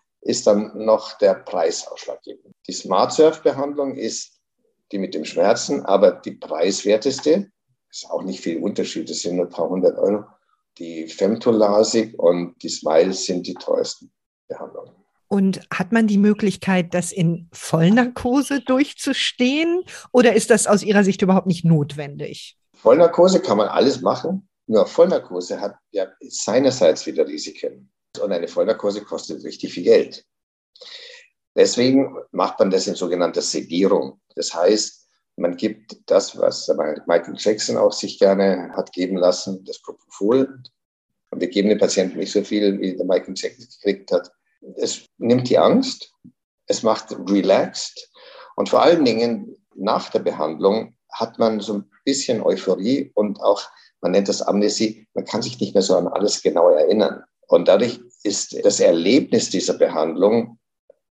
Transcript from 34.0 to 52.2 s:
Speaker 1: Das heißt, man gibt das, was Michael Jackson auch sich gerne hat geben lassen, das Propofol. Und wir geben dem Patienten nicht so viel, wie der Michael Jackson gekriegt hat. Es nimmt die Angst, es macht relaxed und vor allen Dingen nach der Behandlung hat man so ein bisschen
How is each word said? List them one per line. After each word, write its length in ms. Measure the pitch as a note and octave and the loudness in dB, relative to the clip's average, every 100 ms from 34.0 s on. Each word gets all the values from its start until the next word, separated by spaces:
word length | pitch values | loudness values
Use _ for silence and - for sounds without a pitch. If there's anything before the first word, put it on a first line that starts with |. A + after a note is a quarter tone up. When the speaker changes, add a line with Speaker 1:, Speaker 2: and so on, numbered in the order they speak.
| C2 - _ | -2 -12 _
Speaker 1:
Das 200 | - - | -10 -8
heißt, 540 | E2 F2+ G#2+ - - _ _ _ - | 0 2 2 -2 -12 _ _ _ -6
man 220 | F2 F2 | -6 -4
gibt 400 | - - - - - | -6 -6 -18 -12 0
das, 320 | F#2+ - F#2 | 0 0 -2
was 320 | E2+ - - D#2+ D2+ D2+ - | -2 -2 -4 -2 -2 -4 0
Michael 300 | E2+ - - | 0 0 -4
Jackson 400 | G#2 G#2+ - A2+ | -2 -2 -2 0
auch 160 | G2+ | 0
sich 260 | - G2 - | 0 -6 2
gerne 540 | G2 G2 G2 F2+ E2+ G2 | 4 4 2 0 -4 -8
hat 160 | - | -8
geben 240 | F2+ F2+ F#2+ | -4 -4 2
lassen, 480 | F2+ - G2 F#2+ - | 2 2 -4 -10 -12
das 160 | - | -16
Propofol. 800 | - - _ - G2+ C3 C3+ - - _ _ _ _ _ - | -16 -18 _ -4 0 2 0 -8 -20 _ _ _ _ _ -12
Und 100 | - | -6
wir 80 | F2 | -4
geben 180 | G2+ G2+ | 0 2
dem 120 | G#2 | 2
Patienten 380 | F#2+ G2 F#2 G2+ | 2 0 -2 -4
nicht 140 | G2 | -2
so 100 | G2+ G2+ | -2 0
viel, 340 | G#2 G2+ G2 | 0 0 0
wie 160 | F#2+ F#2 | -4 -4
der 100 | F#2 | -2
Michael 280 | F#2 - F#2+ | -2 -2 -10
Jackson 320 | F2+ - - | -10 -12 -20
gekriegt 420 | - G2+ F#2+ - | -6 -4 -4 -2
hat. 180 | F2 - _ _ _ - - | -4 -4 _ _ _ -16 -8
Es 300 | A#2 - _ - | -8 -8 _ -6
nimmt 300 | A2+ B2+ B2 | 0 0 2
die 100 | E2 | 4
Angst, 520 | G2 A3+ C4+ - - _ - _ _ _ - | 4 4 0 -8 -18 _ -20 _ _ _ -8
es 160 | G2 | -2
macht 340 | A2 G#2 - - F#2+ | -2 -2 -6 -10 -2
relaxed 800 | G2+ F#2 A#2 F#3 - - - - _ - - - - | 0 2 2 0 -8 -12 -14 -20 _ -20 -20 -14 -6
und 120 | G2+ | 0
vor 140 | A#2+ | 4
allen 240 | C3+ E3+ B2+ | 4 4 2
Dingen 500 | A2 A#2+ G#2+ - - _ - | 0 -2 -4 -10 -20 _ -8
nach 340 | G2+ D#3+ - | -2 -2 -2
der 100 | - | -4
Behandlung 760 | F2 D#2+ D#2 D#2 G2 A2 A2+ _ _ | -4 -4 -6 0 0 0 -4 _ _
hat 260 | - A2+ - | -8 -8 -2
man 220 | A2+ G#2+ | 0 -2
so 160 | G#2 G#2 | -6 -8
ein 160 | - _ C3+ | -8 _ -4
bisschen 360 | C#3 | -4